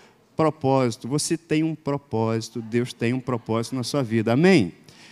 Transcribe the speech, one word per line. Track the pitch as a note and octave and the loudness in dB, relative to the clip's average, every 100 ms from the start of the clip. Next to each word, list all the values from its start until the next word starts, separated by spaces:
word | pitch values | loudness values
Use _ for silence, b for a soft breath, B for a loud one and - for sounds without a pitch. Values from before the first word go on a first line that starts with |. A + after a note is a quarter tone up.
| b b _ - | b b _ 0
propósito. | D#3+ - C3+ C3+ B2+ A2+ A#2 | 0 0 2 2 2 -2 -6
Você | D3 - E3 | -4 -2 -4
tem | - D#3 | -2 -2
um | D#3+ | 0
propósito, | D#3 - C#3+ - A2 A2+ A2+ A2 B2 | -4 -6 -6 -4 -2 0 -2 -4 -10
Deus | A2+ A#2+ A#2+ | -4 -2 -2
tem | - A#2 | -2 -2
um | B2+ | -2
propósito | - A#2+ - A2+ A#2 | -4 -6 -2 -4 -2
na | C3 | -6
sua | A#2+ D3 | -4 -2
vida. | A#2 A2+ A2 | 0 0 2
Amém? | A#2+ F3+ F3+ F2 - B B B | 4 6 6 2 -4 B B B